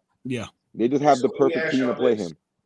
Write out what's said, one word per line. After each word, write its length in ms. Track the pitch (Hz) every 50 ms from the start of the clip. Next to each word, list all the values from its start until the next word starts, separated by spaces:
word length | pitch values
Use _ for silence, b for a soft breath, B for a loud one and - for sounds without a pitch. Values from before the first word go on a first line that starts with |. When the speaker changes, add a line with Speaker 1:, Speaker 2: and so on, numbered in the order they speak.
| _ _ _ _ _
Speaker 1:
Yeah. 220 | 127 127 - 87 - _ _ _ _ _
Speaker 2:
They 140 | 85 110 123
just 140 | 139 139
have 160 | 143 147 139 127
Speaker 3:
So 40 |
Speaker 2:
the 60 | 123 120
Speaker 3:
let 60 | -
me 40 | -
Speaker 2:
perfect 260 | 170 175 165 156 -
Speaker 3:
ask 40 | -
Speaker 2:
team 80 | - 131
to 60 | 131 123
Speaker 3:
y'all 60 | 110
Speaker 2:
play 180 | 117 127 123 117
Speaker 3:
this. 140 | 107 95 85
Speaker 2:
him. 60 | 78 _ _ _ _ _ _